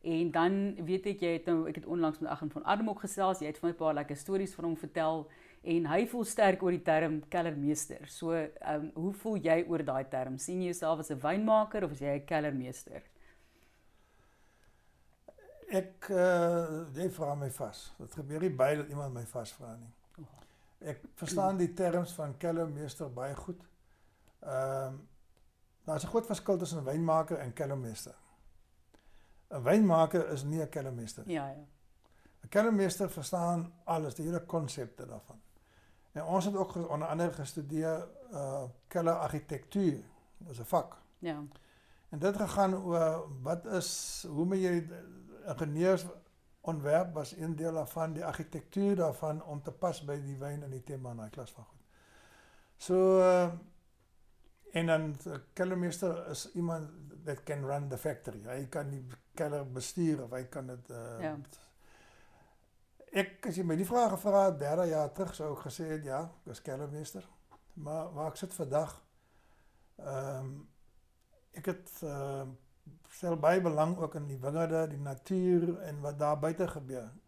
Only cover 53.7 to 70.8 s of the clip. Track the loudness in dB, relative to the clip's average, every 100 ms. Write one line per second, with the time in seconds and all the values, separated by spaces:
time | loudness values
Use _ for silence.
53.7 | -20 _ _ _ _ _ _ -20 _ -6
54.7 | -2 4 2 2 -6 -8 -10 -10 -2 0
55.7 | 2 0 0 -2 -2 -6 -8 -6 -4 -2
56.7 | -2 -6 -14 -18 -12 -8 -8 -6 -4 -2
57.7 | -2 -2 -4 -4 -6 -8 -10 -10 -8 -6
58.7 | -6 -6 -8 -10 -18 _ -4 -2 -2 -4
59.7 | -8 -6 0 2 2 -2 -8 -6 -8 -8
60.7 | -12 -12 -12 -10 -6 -6 -6 -12 -20 -20
61.7 | _ -20 -20 -20 -20 -20 -20 _ _ _
62.7 | _ _ _ -2 0 0 -4 -4 -2 0
63.7 | 0 2 4 4 2 6 6 6 4 0
64.7 | 2 4 2 0 -2 -6 -4 -6 -6 -8
65.7 | -6 -4 -4 -2 -4 -4 -12 -16 -12 -8
66.7 | -6 -6 -8 -10 -12 -16 -20 _ -20 _
67.7 | -12 -6 -6 -6 -6 -6 -6 -10 -6 0
68.7 | 0 0 -6 _ _ _ _ _ _ _
69.7 | _ _ -14 -8 -6 -4 -6 -8 -10 -16
70.7 | _